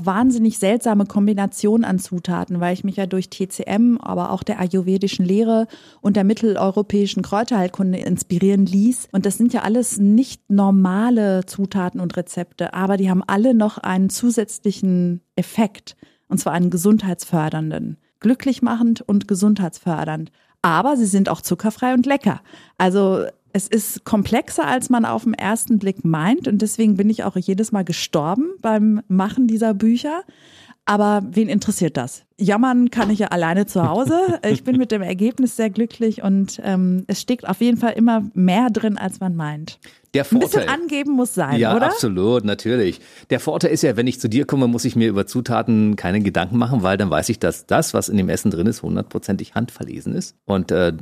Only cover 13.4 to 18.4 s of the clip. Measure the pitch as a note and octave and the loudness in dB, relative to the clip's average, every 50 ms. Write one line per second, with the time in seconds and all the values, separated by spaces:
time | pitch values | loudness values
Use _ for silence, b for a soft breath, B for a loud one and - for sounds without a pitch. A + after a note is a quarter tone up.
13.4 | A3 C4 B3+ A3 G#3 G#3+ - - - - F#3 F#3 F#3+ F#3+ - - A#3+ A#3+ A3+ A#3 | 4 6 6 6 4 2 0 -4 -4 -2 0 2 2 0 0 0 0 0 2 0
14.4 | G#3 G#3+ - - - G#3 F#3+ - - F#3+ F3+ F3+ F3 F3 F3 F3 - _ _ - | -2 -2 -6 -4 -2 -2 -2 0 0 0 2 2 2 0 -2 -4 -8 _ _ -6
15.4 | F3 - - - A3+ G3 - - - - b b b b b b b b F#3 G3 | -6 -4 -2 -2 -2 -2 -2 -8 -20 -20 b b b b b b b b -4 -2
16.4 | - F#3 D3 F3 F3+ F3+ E3+ F3 E3 G#3 G#3+ G#3+ G3+ F#3+ F3 - - - - E3 | -2 -2 0 0 0 0 0 0 2 4 4 4 2 -2 -4 -6 -4 -4 -2 -2
17.4 | D#3 D#3 - D#3 D#3 D#3 D3+ D#3+ - - D#3 - _ _ _ _ - G#3+ B3+ - | 0 -2 -2 -4 -4 -4 -6 -6 -8 -8 -10 -12 _ _ _ _ 0 0 0 2